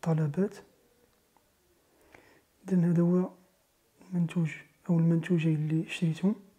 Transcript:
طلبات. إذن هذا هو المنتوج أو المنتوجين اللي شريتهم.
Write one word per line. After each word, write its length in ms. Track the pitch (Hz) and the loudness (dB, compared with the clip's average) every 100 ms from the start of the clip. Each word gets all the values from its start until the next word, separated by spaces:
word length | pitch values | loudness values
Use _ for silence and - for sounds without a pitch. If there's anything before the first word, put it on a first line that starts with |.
طلبات. 540 | 170 160 151 143 202 - - _ _ _ _ _ _ _ _ _ _ _ _ _ _ - _ _ _ _ 190 | -2 -2 -2 -2 -4 -4 -20 _ _ _ _ _ _ _ _ _ _ _ _ _ _ -20 _ _ _ _ -2
إذن 140 | 185 | 2
هذا 180 | 170 165 | 2 4
هو 280 | 170 180 185 - _ _ _ _ _ _ | 4 2 0 -6 _ _ _ _ _ _
المنتوج 500 | - 180 165 - 160 - - _ - | -8 -2 -2 0 -4 -4 -18 _ -2
أو 100 | 165 | 2
المنتوجين 560 | 165 165 - 175 160 156 | 4 2 2 0 2 0
اللي 340 | 151 160 - | 0 -2 -4
شريتهم. 460 | - 170 160 185 220 - | -4 -4 0 -2 -2 -10